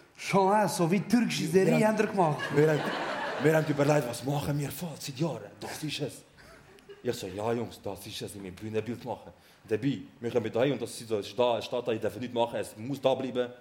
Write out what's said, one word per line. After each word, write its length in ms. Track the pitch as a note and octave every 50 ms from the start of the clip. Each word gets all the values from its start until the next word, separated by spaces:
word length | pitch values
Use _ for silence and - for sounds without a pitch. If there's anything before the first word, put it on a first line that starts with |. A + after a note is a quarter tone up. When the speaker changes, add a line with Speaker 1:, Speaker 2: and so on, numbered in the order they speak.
| - _ _
Speaker 1:
Schon, 360 | - - - - G3 F#3+ F#3+
äh, 160 | G#3 G#3+ G#3 F3+
so 200 | - - F3 D#3
wie 100 | F#3+ G#3
türkische 420 | - - G#3+ B3 A3 F3 - -
Speaker 2:
Wir 80 | F#3+ D#3+ D#3+ F#3+ F#3+
Speaker 1:
Serie 100 | - A#3+
Speaker 2:
haben 120 | A#3 A3
Speaker 1:
haben 120 | G#3+ G#3+ G3+
wir 80 | G#3+
gemacht. 320 | - - G3 F3 D#3 C#3+ - - - D3
Speaker 2:
wir 160 | D3 D3+ D#3
haben, 100 | D3+ C#3+ - - - - - - - - - - - -
wir 120 | C3+ D3 D#3
haben 120 | D#3+ D#3
überlegt, 420 | D3+ C#3+ C#3+ C#3+ C#3+ D3+ D3+ D3 A#2+
was 160 | A#2+ - -
machen 340 | C#3+ C#3+ D3 - - C#3+ D3
wir 120 | C#3+ B2
vor, 240 | A#2 - F3+ E3 C3+ -
seit 180 | - - C3+ A#2+
Jahren, 320 | E3 D#3+ B2+ A2 G2+ G2+ G2+ -
das 220 | - A2 - -
ist 180 | D#3 D3 - -
es. 220 | D3+ A#2 - - - _ - - - - - - - - - - - - - -
Ich 120 | - A#2+ A#2
so, 120 | - G#2
"Ja, 260 | F#2+ F2+ G2+ G#2 A#2
Jungs, 280 | A#2 A#2+ A2+ - - -
das 240 | - G#2 F#2+ F2 -
ist 140 | G#2+ G2 -
es, 140 | A#2 F#2 G2
wir 80 | G2+
müssen 120 | G2 F#2 F2
Bühnenbild 480 | F#2+ G#2+ A2 A2 G#2+ G#2 A#2 A#2 G2 -
machen." 280 | B2 G#2 - - E2+ - - - - - _ - -
Dabei, 320 | A2 G#2+ A#2+ C#3+ B2 F#2+ - - - -
wir 100 | A#2+ A#2
kommen 220 | A#2 A#2+ A2 A2
da 100 | G#2+ A2+
hin 100 | C3 D3
und 100 | C3 -
das 180 | A#2+ A2 - -
ist 80 | A#2+ A2
so, 100 | A2 G#2
es 100 | F#2+ -
steht, 300 | - - A#2+ B2 A#2 A2
es 60 | G#2+
steht 220 | - C3 B2 A#2+
da, 60 | B2+
ich 80 | A2+ A2
darf 160 | G#2+ G#2 F#2 A2
nichts 160 | B2+ A#2 A2+
machen, 220 | A#2 A#2 A#2 -
es 200 | A2 F#2+ - -
muss 240 | G#2+ A2 C3 C#3 -
da 140 | - C3+ C3
bleiben. 360 | B2 C3 B2+ A#2 B2 B2 A#2+ - -